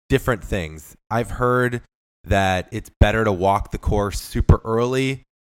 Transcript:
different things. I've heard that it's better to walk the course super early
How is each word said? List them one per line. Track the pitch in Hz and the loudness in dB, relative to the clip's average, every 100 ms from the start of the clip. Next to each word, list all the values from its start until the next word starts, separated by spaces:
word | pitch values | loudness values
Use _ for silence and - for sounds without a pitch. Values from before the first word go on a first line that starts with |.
| - | -2
different | 135 - 110 | -2 0 -4
things. | - 104 78 78 - - _ | -4 -6 -6 -10 -20 -20 _
I've | 113 117 | -4 -4
heard | - 123 123 123 120 - _ _ _ 85 | -2 0 2 0 -4 -12 _ _ _ -2
that | 98 95 92 - | 0 2 0 -4
it's | 110 - _ | -10 -12 _
better | 104 110 | 4 4
to | 110 | 0
walk | 90 95 101 - | 2 2 0 -2
the | - | -6
course | - 104 101 - | -2 -2 -2 -6
super | - - - 107 | -6 0 4 4
early | 113 113 123 131 135 135 - _ | 4 -2 0 0 -2 -4 -12 _